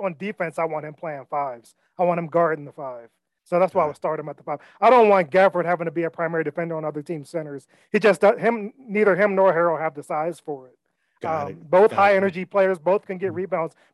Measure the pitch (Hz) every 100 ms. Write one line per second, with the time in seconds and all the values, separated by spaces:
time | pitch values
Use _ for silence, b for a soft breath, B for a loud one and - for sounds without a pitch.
0 | 190 143 196 202 165 170 165 151 151 151
1 | 165 143 123 147 139 117 _ _ _ -
2 | 180 170 165 165 165 156 143 - 135 120
3 | 117 _ _ _ - 175 185 185 151 139
4 | 165 151 151 - - 147 b b 214 254
5 | 214 196 151 185 190 180 170 175 170 160
6 | 165 - 165 165 151 170 170 160 156 147
7 | 147 160 139 165 151 139 - b b 214
8 | 214 180 208 233 208 226 208 - 233 208
9 | 208 175 208 190 190 160 175 151 160 143
10 | 139 156 165 160 - 139 127 _ _ _
11 | _ _ 160 160 143 165 156 180 220 202
12 | 202 196 196 175 180 202 190 180 156 208
13 | - 185 190 165 185 175 160 _ b